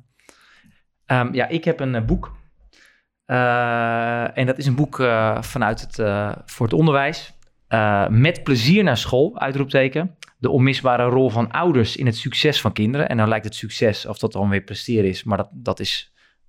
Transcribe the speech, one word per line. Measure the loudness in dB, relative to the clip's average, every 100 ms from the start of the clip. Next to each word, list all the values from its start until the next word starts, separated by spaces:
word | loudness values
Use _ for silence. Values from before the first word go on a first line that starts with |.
| -10 _ _ _ _ _ _ _ _ _ -2
Ehm, | 0 0
ja, | -2 -2
ik | -2
heb | -2 -2
een, | -2
eh, | -2
boek. | 0 -2 -4 -16 -20 _ _ _ _ _ _ _
Eh, | -4 0 2 2 0 0 -2 -2 -2 -4 -4 -2
en | -2
dat | -2
is | -2
een |
boek, | 0 -2 0
eh, | 0 2 2 0
vanuit | -4 -2 -2 -2
het, | -6 -4
eh, | -2 0 -4 -8
voor | -12 -4 0
het |
onderwijs. | 4 4 4 0 -4 -12 -20 -20 _ -2
Eh, | 2 2 2 4
Met | 4 4 2
plezier | 0 2 4 4
naar | 4 0
school, | 0 2 2 0
uitroepteken. | -4 -2 0 2 2 0 -4 -8 -20 _
De | 0
onmisbare | 4 2 2 0 2
rol | 2 4 2
van | 2 -2
ouders | 0 2 2 2 0
in | -2
het | -2
succes | -4 -2 0 0
van | -2
kinderen. | 0 0 0 -2
En | 0
dan | 2
lijkt | 0
het | -4
succes | -10 -10 0 0 0 -6
of | -6
dat | -4
dan | -2 0
weer | 0
presteren | -4 -10 -2 0 0
is, | -2
maar | -2 -4
dat, | -4
dat | -8 -6 -4
is, | -6 -6 -10 _ _ _